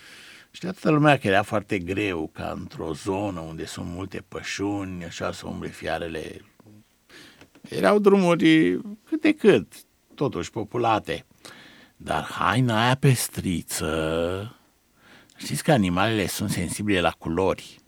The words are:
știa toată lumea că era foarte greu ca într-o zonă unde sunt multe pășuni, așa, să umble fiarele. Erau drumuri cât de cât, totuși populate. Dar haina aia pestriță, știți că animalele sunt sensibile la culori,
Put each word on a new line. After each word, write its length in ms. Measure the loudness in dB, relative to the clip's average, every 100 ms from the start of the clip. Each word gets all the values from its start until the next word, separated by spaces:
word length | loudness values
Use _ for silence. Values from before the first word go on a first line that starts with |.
| -20 -20 -20 -20 -20
știa 200 | -12 -10
toată 180 | -4 0
lumea 280 | 4 4 4
că 100 | 4
era 140 | 2
foarte 380 | 2 -4 -2 -4
greu 500 | -4 -4 -2 -4 -6
ca 200 | -8 -8 -8
într-o 380 | -10 -10 -8
zonă 460 | -6 -4 -4 -4 -6
unde 260 | -10 -10 -10
sunt 220 | -10 -10
multe 360 | -8 -10 -12 -12
pășuni, 800 | -12 -10 -4 -4 -4 -6 -10 -12
așa, 260 | -8 -8
să 160 | -8 -10
umble 220 | -10 -10
fiarele. 720 | -10 -6 -4 -6 -8 -10 -14 -20 _ -20 -20 _ _ _ -20 -20 -20 -20 _ -10
Erau 300 | 0 4 6
drumuri 800 | 6 6 6 4 6 6 4 0 -4 -14
cât 180 | _ 0
de 120 | 0
cât, 400 | 4 6 6 4 -10 -20 _ _ -4
totuși 360 | -4 -2 -6
populate. 720 | -8 -6 -2 2 0 0 -6 -8 _ -20 -20 -20 -20 -20 _
Dar 280 | -6 -4
haina 600 | -4 -2 0 2 2 2
aia 120 | 2 4
pestriță, 1600 | 4 4 0 -4 -2 -2 -4 -6 -2 -2 -2 -2 -2 -4 -8 -14 _ _ _ _ _ -20 _ -16
știți 280 | -8 -2
că 80 | 2
animalele 560 | 4 4 2 2 2 -2
sunt 220 | -2 -4
sensibile 520 | -4 -4 -4 0 2
la 100 | 0
culori, 680 | -2 -4 0 0 0 -6 -20